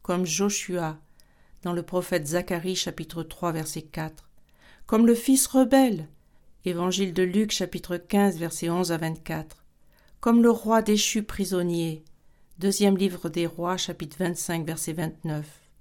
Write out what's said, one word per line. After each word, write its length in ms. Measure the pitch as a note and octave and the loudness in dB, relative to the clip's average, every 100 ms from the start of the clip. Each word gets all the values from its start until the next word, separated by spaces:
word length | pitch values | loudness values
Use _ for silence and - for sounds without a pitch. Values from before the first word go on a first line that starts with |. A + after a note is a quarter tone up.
comme 220 | - F3+ | -2 -2
Joshua, 720 | F3+ D#3 G3+ G3+ - F3+ D#3+ D#3 _ _ _ _ _ - | -2 0 0 -2 -4 -4 -4 -8 _ _ _ _ _ -12
dans 100 | F3+ | -6
le 120 | F3 | -6
prophète 420 | E3+ F#3 F3+ F3+ C#3+ | -4 -4 -2 -4 -2
Zacharie 480 | F3 F3+ F3 F3+ | -4 -2 -4 -4
chapitre 480 | F#3 - E3+ D#3 E3 | -4 -4 -8 -10 -10
trois, 300 | E3 - F3 | -10 -6 -4
verset 300 | D#3+ D3 - | -4 -6 -10
quatre, 460 | D#3 - D#3 - - - _ _ - - - | -10 -10 -10 -12 -20 -20 _ _ -20 -20 0
comme 200 | A3 A#3 | 4 6
le 80 | |
fils 320 | A#3 A#3 C4 - | 4 4 4 4
rebelle, 640 | C4 C4 C4+ C4 F#3 D3+ _ _ _ _ - | 4 6 6 6 0 -8 _ _ _ _ -10
Évangile 500 | - E3+ F3+ F#3 G3 | -6 -2 -2 0 -2
de 80 | F3 | 0
Luc 300 | F#3 F#3+ G#3+ | 2 2 0
chapitre 460 | - F3+ E3+ - F3 | -2 -4 -8 -8 -8
quinze, 380 | - G3+ G3+ E3 | 0 4 4 2
versets 320 | E3 - E3 | -6 -6 -4
onze 220 | E3+ F3 | -2 -2
à 60 | E3 | -2
vingt-quatre, 680 | D#3+ D#3+ - D#3+ D#3 - - _ _ _ _ _ | -4 -6 -8 -8 -10 -18 -20 _ _ _ _ _
comme 240 | A#3+ A#3 | 4 6
le 80 | A#3 | 6
roi 320 | A3+ G#3+ A3+ | 4 2 2
déchu 400 | A3 G#3 - A3+ | 4 2 2 -2
prisonnier, 800 | G#3+ - F#3 F3+ F3 E3+ E3 D#3 - - _ _ _ - | -4 -6 -2 0 0 -2 -4 -6 -14 -20 _ _ _ -4
deuxième 380 | F#3+ G3 G3+ F#3+ | -2 2 4 4
livre 320 | G3 F3 E3+ | 0 -2 -6
des 180 | E3+ E3+ | -4 -4
Rois 300 | E3+ F3 F3+ | -4 -6 -4
chapitre 400 | - E3+ D3+ - | -6 -8 -12 -4
vingt-cinq, 480 | F3+ E3+ - E3 E3 | -4 -4 -4 -4 -4
verset 260 | E3 - | -6 -6
vingt-neuf. 680 | D#3+ E3 D#3+ D#3+ D3+ D3+ - _ _ | -6 -6 -6 -6 -6 -8 -18 _ _